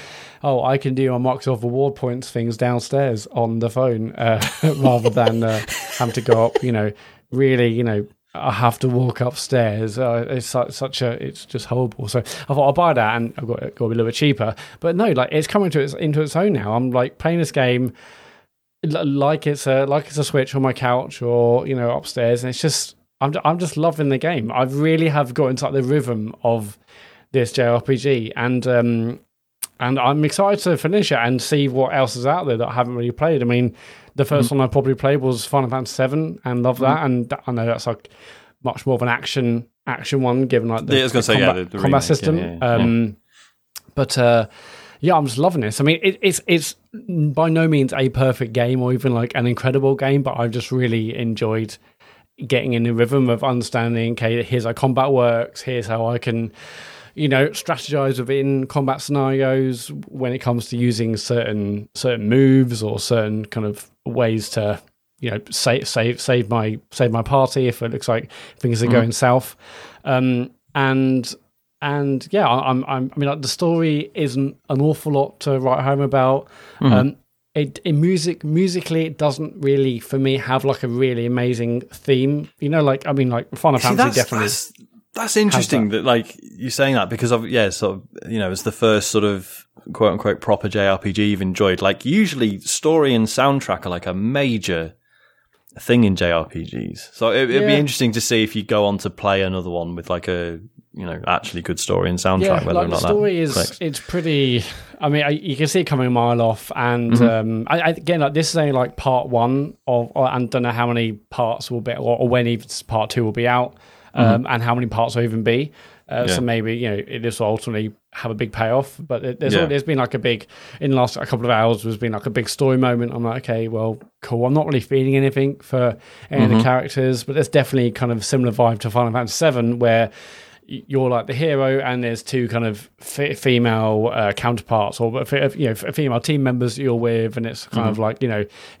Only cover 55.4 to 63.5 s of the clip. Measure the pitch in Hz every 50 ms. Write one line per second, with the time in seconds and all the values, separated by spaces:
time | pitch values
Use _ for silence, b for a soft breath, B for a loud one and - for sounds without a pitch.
55.4 | 120 - - - - 131 127 123 110 113 113 113 113 113 120 120 - 127 113 113
56.4 | 113 107 B B B B B B B B B B B B B - 151 139 135 131
57.4 | 139 151 - - - - 160 127 - - 143 143 135 135 135 127 123 120 139 139
58.4 | 139 139 139 135 131 131 - 151 139 131 131 131 - - 147 139 135 135 135 135
59.4 | 135 131 131 135 135 131 127 120 120 - 147 143 - - - 135 127 123 123 127
60.4 | - 127 120 120 110 - 123 120 123 123 113 107 117 113 113 104 - - 123 117
61.4 | - 113 107 107 101 101 104 104 104 - - - - 127 120 113 104 104 120 135
62.4 | 139 135 135 135 131 123 120 107 110 107 110 107 - - 120 113 107 107 107 110
63.4 | 107 -